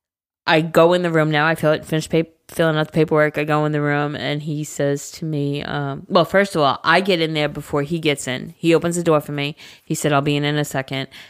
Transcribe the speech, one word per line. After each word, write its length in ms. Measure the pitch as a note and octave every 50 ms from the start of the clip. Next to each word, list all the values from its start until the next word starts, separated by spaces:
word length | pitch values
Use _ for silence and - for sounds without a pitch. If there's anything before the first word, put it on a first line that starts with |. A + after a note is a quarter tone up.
| _ _ _ _ _ _ _ _ _ -
I 140 | D3+ D#3+
go 320 | D#3+ E3 D#3+ E3+ E3 E3+ F3+
in 100 | F3+ F3+
the 80 | E3+
room 180 | D#3+ D#3+ D#3 D#3
now. 160 | D#3 D3 D3
I 80 | D#3+ E3
fill 160 | - - D3+ D#3
it, 120 | - -
finish 240 | - E3 D#3 D#3 -
pap-, 180 | - D#3+ E3 - _ _ _ _
filling 260 | - - E3 E3 D#3
out 120 | D#3 D#3 D3+
the 40 | -
paperwork. 440 | E3+ D#3 D#3 D#3+ D3+ D3+ D3+ D3 -
I 80 | D3+
go 200 | D3+ D3+ D3+ D3+
in 60 | D3+
the 100 | D3+ D3
room, 340 | D3 D3 D3 D3 D3 D3 D3
and 260 | - A#2 C3+ D3 D3 D3
he 200 | D#3+ D3+ D3 D3+
says 440 | - - - C#3+ C#3+ C#3+ C#3+ - - -
to 120 | - -
me, 380 | D#3+ D#3 D3 C#3+ C#3+ C#3+ C#3+ -
um, 420 | - - D3 C#3+ C#3 C#3 C#3+ E3 -
well, 160 | - F#3 D#3+
first 280 | - - F#3+ G3+ G3 -
of 60 | E3
all, 180 | D3 C3+ B2+ - -
I 160 | - E3 F3+
get 200 | G3 G3 F#3+ E3
in 120 | D#3+ D#3 D#3+
there 140 | D#3 D3 D3
before 320 | D3+ D3+ D3 - - D3
he 160 | C#3+ C#3+ E3+ E3
gets 280 | D#3 D#3 C#3+ - - -
in. 260 | B2 B2+ - - E3 _
He 180 | - E3 E3
opens 200 | D#3+ D#3+ F3 E3+ F3
the 60 | E3+
door 180 | E3+ D#3 D3
for 100 | C#3+ -
me. 240 | D3 D3 C#3+ C#3+ D3 - - - - - _
He 100 | _ D#3+
said, 160 | D#3 - D#3
"I'll 100 | D3 C#3
be 140 | C#3 D3+ D3
in 80 | C#3+ D3
in 140 | D3 D3 D3+
a 80 | D3
second." 420 | C#3+ - C#3 C3+ - C#3 C3+ C3+ - - - - -